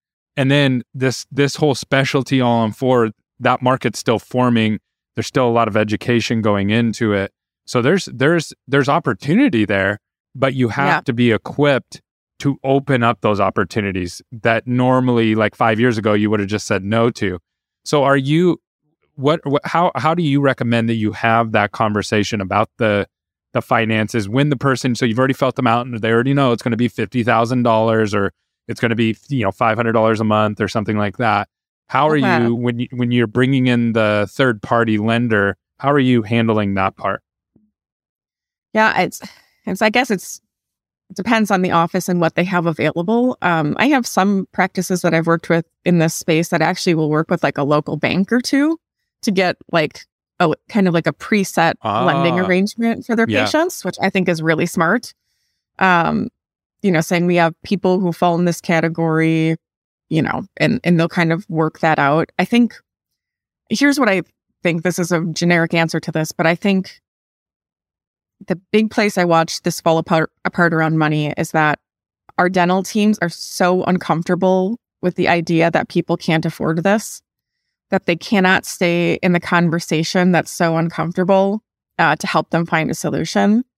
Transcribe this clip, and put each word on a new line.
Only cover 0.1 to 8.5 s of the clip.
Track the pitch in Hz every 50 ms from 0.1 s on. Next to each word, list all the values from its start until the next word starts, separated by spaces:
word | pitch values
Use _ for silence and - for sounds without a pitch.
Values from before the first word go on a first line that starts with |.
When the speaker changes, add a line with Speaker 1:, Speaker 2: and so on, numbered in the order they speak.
| _ _ _ _ -
Speaker 1:
And | 143 131 135
then | 139 147 143 135 127 123 - _ -
this, | 131 127 117 113 - - -
this | 143 139 143 135 -
whole | - 156 147 123
specialty | - - - 139 139 135 - - 139 123 - 139 131
all | 123 120 117 117
on | 113 107 101
four, | - 135 127 127 120 113 110 - _ _ _ _ -
that | 123 123 127 -
market's | 123 123 131 - - 120 - -
still | - - 113 101
forming. | - - - 127 123 123 120 113 110 107 110 - _ _ _ _ _ _ _
There's | 117 110
still | - - 143 127
a | 120
lot | 117 117 117 110
of | 101
education | 110 107 107 107 - - 127 120 117 - - 120 113
going | 104 107 101 101 98 101
into | 107 117 117 113 101 - 120 107 101
it. | 98 98 - _ _ _ _ _ _ _
So | - - 123
there's, | 113 143 190 185 -
there's, | 131 127 120 131 151 175 170 - -